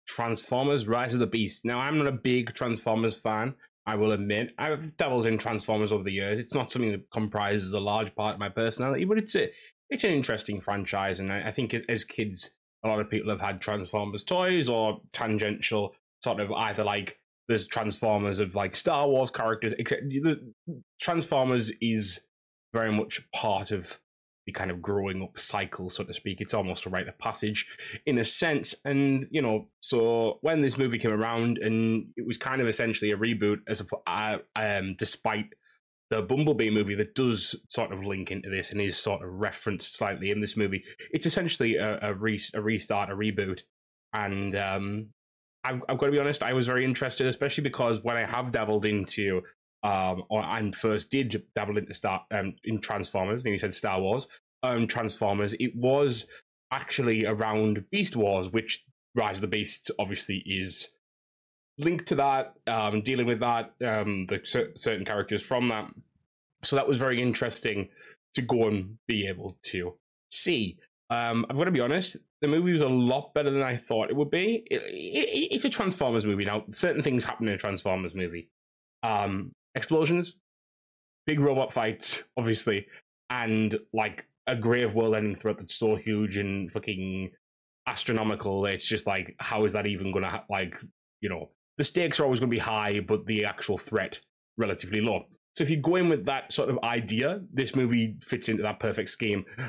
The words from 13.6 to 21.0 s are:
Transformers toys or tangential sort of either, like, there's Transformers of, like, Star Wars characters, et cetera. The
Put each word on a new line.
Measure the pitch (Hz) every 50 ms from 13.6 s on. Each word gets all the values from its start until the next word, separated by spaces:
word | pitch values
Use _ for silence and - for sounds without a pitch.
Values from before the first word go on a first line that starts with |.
Transformers | - 107 104 104 92 - - 107 104 104 98 101 -
toys | - 180 180 180 185 185 175 139
or | 123 117 113 110 107 104 - - _
tangential | - - 120 110 107 104 107 104 104 - - - 113 104 101 98 - _ _ _ _ _ -
sort | 127 104 98
of | 104 98
either, | 107 - 113 107 98 98 104
like, | 101 101 104 98 - - - _ _ _ _ _ -
there's | 117 107 104
Transformers | - - 117 110 107 101 - 120 110 107 101 101 101 98 95
of, | 104 92 90
like, | 101 98 95 -
Star | - - 175 160 139 147 143
Wars | 135 131 131 123
characters, | - - 113 110 110 110 - 110 107 -
et | 117 -
cetera. | 135 - - 143
The | 135 139 147 165 151 - - 117 - _ _ 175 156 123 - _ _ -